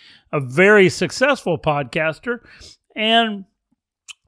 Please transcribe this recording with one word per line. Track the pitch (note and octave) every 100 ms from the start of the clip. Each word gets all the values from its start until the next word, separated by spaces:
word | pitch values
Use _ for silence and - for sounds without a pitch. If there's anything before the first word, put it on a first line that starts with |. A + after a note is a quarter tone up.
| _ _ _
a | D#3
very | B2+ C3+ G3 G#3+ F3+
successful | - F3+ - C4+ C4+ - E3
podcaster. | E3 C#3+ B2+ E3 D#3+ D3+ A#3+ A#3+ _ - - _ _
And | - A3 A#3 A3+ G3+ F#3+ _ _ _ _ _ - -